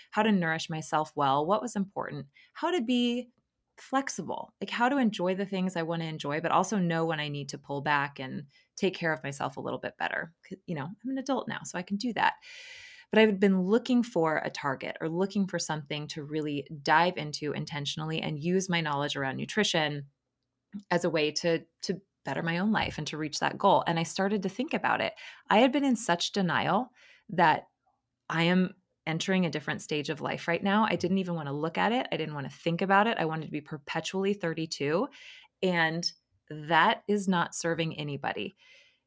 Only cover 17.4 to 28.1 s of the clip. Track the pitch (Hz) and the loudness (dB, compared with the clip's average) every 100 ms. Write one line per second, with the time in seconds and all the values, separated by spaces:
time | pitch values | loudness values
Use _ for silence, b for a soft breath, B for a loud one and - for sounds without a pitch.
17.4 | 151 - 151 151 143 156 156 160 151 151 | -4 -4 -4 -4 -4 -4 -4 -4 -4 -2
18.4 | 165 185 185 170 156 143 147 147 135 131 | 0 2 2 0 0 0 -2 -2 -4 -4
19.4 | 139 - 202 170 151 147 139 _ _ _ | -4 0 2 2 0 -2 -10 _ _ _
20.4 | _ _ _ 202 - 175 170 156 151 151 | _ _ _ -12 -2 0 2 2 0 0
21.4 | 170 165 - _ - 175 - _ - 139 | 0 0 -2 _ -6 -6 -8 _ -6 -4
22.4 | 165 170 208 185 - - 147 151 156 - | -2 0 2 2 0 -4 -6 -6 -6 -2
23.4 | 151 - 196 156 - 170 165 - 196 208 | -4 2 4 6 4 0 0 0 0 2
24.4 | 190 - 294 208 - 110 104 - B B | -2 -2 -4 0 0 0 0 -4 B B
25.4 | B 196 262 285 277 240 - 175 - 202 | B 6 6 4 2 2 2 0 0 0
26.4 | 180 131 139 190 254 b b b b 170 | 2 2 2 2 0 b b b b 4
27.4 | 165 147 - _ _ _ _ | 6 4 0 _ _ _ _